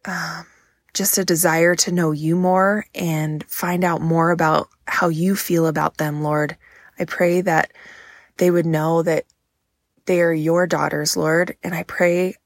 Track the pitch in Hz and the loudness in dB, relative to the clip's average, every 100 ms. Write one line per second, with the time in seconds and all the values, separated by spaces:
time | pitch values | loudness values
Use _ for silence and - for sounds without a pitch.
0 | - 180 165 160 165 _ _ _ _ - | -8 -8 -8 -12 -16 _ _ _ _ -4
1 | 190 - 185 170 170 160 170 175 - 175 | 0 0 0 2 2 4 4 4 0 2
2 | 160 151 156 175 180 185 190 208 - - | 0 0 0 2 2 4 2 0 -4 -6
3 | 170 156 156 151 - - 175 175 180 165 | -4 -2 -2 -6 -8 -8 -4 0 0 0
4 | 160 165 165 170 160 156 - _ - - | 0 2 2 2 2 2 -2 _ -6 -2
5 | 175 156 180 196 - 170 165 151 151 - | 0 0 0 0 0 0 2 0 -4 -2
6 | 151 151 151 151 151 156 _ - - - | -6 -2 -2 -2 -2 -6 _ -20 -20 -10
7 | 170 - 175 175 185 160 - - - - | -8 0 2 2 2 0 -2 -8 -20 -20
8 | - - _ - 180 175 165 160 156 165 | -20 -20 _ 0 2 2 2 0 0 0
9 | 165 156 - _ _ _ _ _ _ _ | 0 -2 -4 _ _ _ _ _ _ _
10 | - 180 170 160 156 170 180 165 147 151 | -2 0 2 0 0 0 0 0 -2 -2
11 | 151 175 156 160 180 - 180 175 175 - | -4 -2 0 0 -2 -6 -8 -8 -8 0
12 | 175 175 185 - | 0 2 -2 -6